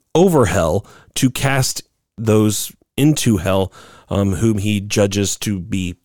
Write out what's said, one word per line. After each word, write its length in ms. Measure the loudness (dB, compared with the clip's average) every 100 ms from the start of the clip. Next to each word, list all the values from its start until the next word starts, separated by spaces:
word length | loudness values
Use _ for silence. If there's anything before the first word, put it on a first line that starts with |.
| _ 2
over 300 | 4 4 2
hell 380 | 2 0 0 -4 -20 _ -2
to 140 | -2
cast 540 | 0 -2 0 -2 -6 -12 _ _ -8
those 540 | 0 2 2 0 -8 -14 _ 0
into 400 | 2 2 2 0
hell, 340 | 0 0 -2 -6 -20 -20 -6
um, 240 | -2 0
whom 240 | 0 0 0
he 200 | -2 -4
judges 560 | -4 0 0 0 -4 -4
to 220 | -6 -6
be 360 | -4 -6 -6 -8